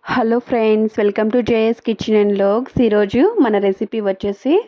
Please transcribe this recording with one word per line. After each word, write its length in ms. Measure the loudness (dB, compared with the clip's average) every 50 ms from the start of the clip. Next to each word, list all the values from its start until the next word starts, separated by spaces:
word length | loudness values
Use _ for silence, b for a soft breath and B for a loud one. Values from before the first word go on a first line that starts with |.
| _
Hello 340 | -4 -4 -2 0 0 -2 -2
friends, 520 | -2 -2 -2 0 2 2 2 2 0 -2 -2
welcome 360 | -2 -2 0 0 0 -2 0
to 100 | 0 0 0
జేఎస్ 380 | 0 0 0 0 0 -2 -2
Kitchen 340 | _ -6 -6 -4 -2 0 2
and 160 | 2 2 2
Vlogs. 420 | 0 0 0 0 0 -2 -4 -4 -2 0
ఈరోజు 420 | 0 2 2 2 0 0 2 2 2 2 2 2
మన 180 | 0 2 2 0
రెసిపీ 400 | 0 0 -2 -2 -6 -6 -6 -4
వచ్చేసి 520 | -4 -4 -4 -4 -6 -8 -8 _ -2 0 0 0 -2